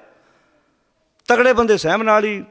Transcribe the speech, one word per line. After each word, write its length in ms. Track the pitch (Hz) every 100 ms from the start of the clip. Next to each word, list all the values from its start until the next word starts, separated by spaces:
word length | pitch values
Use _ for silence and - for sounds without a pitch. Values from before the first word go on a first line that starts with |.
| _ _ _ _ _ _ _ _ _ _ _ _ -
ਤਗੜੇ 260 | 240 254
ਬੰਦੇ 240 | 226 226 202
ਸਹਿਮ 260 | 160 202
ਨਾਲ 220 | 220 214 214
ਹੀ 180 | 196 -